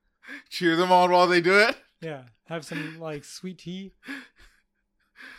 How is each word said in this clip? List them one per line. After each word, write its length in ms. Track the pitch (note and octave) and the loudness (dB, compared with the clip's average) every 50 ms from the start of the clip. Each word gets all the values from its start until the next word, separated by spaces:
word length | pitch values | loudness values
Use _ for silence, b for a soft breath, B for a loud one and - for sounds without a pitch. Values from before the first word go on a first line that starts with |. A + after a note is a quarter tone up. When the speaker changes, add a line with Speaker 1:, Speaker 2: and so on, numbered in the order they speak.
| _ _ _ _ B B C4+ C#4+ B _ | _ _ _ _ B B -20 -20 B _
Speaker 1:
Cheer 260 | - - F3+ E3+ E3 | -10 -2 -2 0 0
them 160 | E3 F#3 F#3 | 2 2 4
on 200 | F3+ F3+ F3+ F3+ | 4 4 6 6
while 160 | F3+ F3+ F3+ E3+ | 6 4 4 4
they 120 | F3+ F3 | 4 2
do 180 | E3 F3 F#3+ G3+ | 2 4 4 4
it. 200 | G#3+ A#3 C4 - _ _ _ _ | 4 2 0 -6 _ _ _ _
Speaker 2:
Yeah. 220 | E3 E3 D3 C3+ B2 A#2+ _ _ _ _ | -16 -14 -14 -16 -18 -20 _ _ _ _
Have 180 | D#3+ E3+ C#3+ | -12 -12 -12
some, 340 | - E3+ D3+ D#3 D#3 D#3+ E3 | -10 -10 -10 -10 -12 -14 -14
like, 240 | E3 D#3+ D3+ D3 - | -12 -12 -12 -12 -14
sweet 360 | - - - - F#3 F#3 D#3+ | -18 -20 -16 -14 -14 -16 -14
tea. 340 | - F3 F3+ F#3+ G3 F#3+ _ _ B B C#4 C4+ B3+ B B B B B B B B _ _ _ _ _ _ _ _ _ B B B B B | -16 -14 -14 -14 -16 -18 _ _ B B -16 -16 -16 B B B B B B B B _ _ _ _ _ _ _ _ _ B B B B B